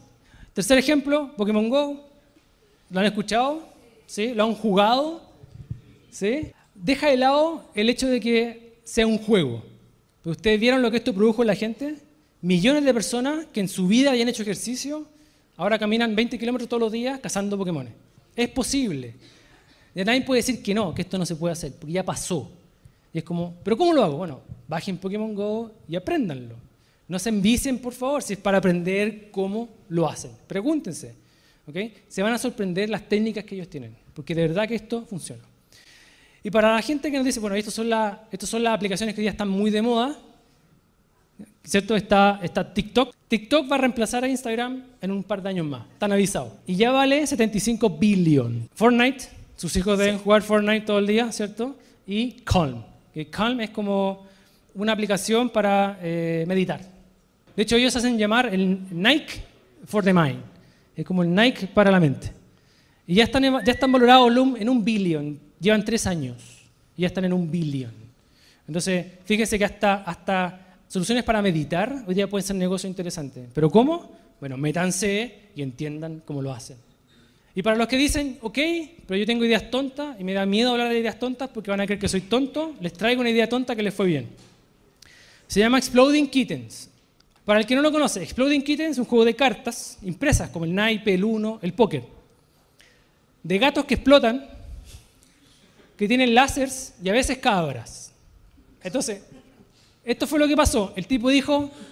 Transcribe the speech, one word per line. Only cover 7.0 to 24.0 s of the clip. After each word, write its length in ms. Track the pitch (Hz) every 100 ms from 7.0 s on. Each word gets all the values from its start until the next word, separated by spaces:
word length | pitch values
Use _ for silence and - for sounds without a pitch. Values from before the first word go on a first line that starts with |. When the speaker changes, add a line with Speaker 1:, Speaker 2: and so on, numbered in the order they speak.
| 294
Speaker 1:
de 100 | 254
lado 480 | 262 285 330 320 -
el 160 | 208 220
hecho 180 | 247 262
de 120 | 247
que 540 | 226 226 233 226 - _
sea 240 | - - 220
un 100 | 214
juego. 460 | 214 208 135 117 - - _ _ _ _
Pero 100 | 165
ustedes 280 | 160 214 214
vieron 220 | 240 262
lo 100 | 233
que 60 | 240
esto 160 | 254
produjo 280 | 190 220 226
en 60 | 226
la 80 | 185
gente. 400 | 220 220 285 302 - _ _ _
Millones 420 | 175 180 226 294
de 100 | 277
personas 520 | 233 - 240 262 311 311
que 60 | 214
en 100 | 185
su 180 | - 180
vida 220 | 233 277
habían 180 | 240 240
hecho 140 | 233
ejercicio, 640 | 208 175 226 254 269 302 302 _ _ _ _ -
ahora 220 | 190 220
caminan 380 | 214 226 233 214
veinte 240 | 240 240
kilómetros 280 | 233 247 233
todos 140 | 240
los 100 | 220
días 280 | 233 247 269
cazando 360 | 185 202 202 202
Pokémones. 360 | 180 156 117 - _ _ _ -
Es 140 | 240
posible. 640 | 254 - 277 233 139 120 113 - - _ _ _ _ _
Ya 100 | -
nadie 180 | 196 262
puede 180 | 254 247
decir 220 | 247 233
que 100 | 202
no, 200 | 208 185
que 100 | 143
esto 140 | 175 190
no 80 | 170
se 100 | 156
puede 180 | 170
hacer, 180 | 165 151 -
porque 140 | 151
ya 100 | 180
pasó. 480 | 185 - - 165 - - _ _ - _ _
Y 60 | 165
es 40 |
como, 300 | 160 175 175 -
"¿pero 140 | 196 233
cómo 160 | 349
lo 100 | 311